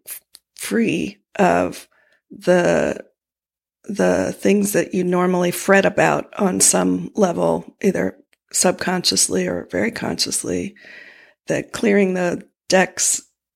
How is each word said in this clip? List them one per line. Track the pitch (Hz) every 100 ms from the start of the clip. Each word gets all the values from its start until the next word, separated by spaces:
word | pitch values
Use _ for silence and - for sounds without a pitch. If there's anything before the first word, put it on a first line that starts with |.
| -
f-, | - _ - _ -
free | - 208 220 151 - - _ -
of | 185 175 180 - - _ _ _ -
the, | - 196 180 175 165 71 - - _ _ _ _ _ _ _
the | - 196 185 180 190
things | 185 202 202 202
that | 196 170
you | 190
normally | 175 180 180 180 175
fret | 175 - 196
about | 190 190 156 147 - -
on | 196 190
some | 185 170 185 180 175
level, | - 190 170 170 165 - -
either | 202 175 185 - _ _ _
subconsciously | - 185 185 - 185 170 190 - 185 180
or | 175 -
very | 180 214
consciously, | - - - - - - - 202 - - - - - - _ -
that | - -
clearing | - 226 202 190
the | 185 175 - - _ -
decks | 185 180 - - - - _ _